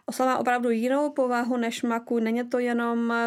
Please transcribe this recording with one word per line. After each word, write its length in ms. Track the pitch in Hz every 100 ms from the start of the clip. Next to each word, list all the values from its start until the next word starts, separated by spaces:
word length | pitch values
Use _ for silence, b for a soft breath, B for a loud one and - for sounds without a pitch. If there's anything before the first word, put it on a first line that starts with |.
| B
Osla 180 | - 262
má 120 | 247
opravdu 320 | 240 247 240
jinou 400 | 226 247 269 294
povahu 480 | 285 254 240 240 247
než 260 | 233 233
maku, 360 | 240 233 240 240
není 300 | 220 233 240
to 100 | 247
jenom 540 | 247 233 233 233 233 233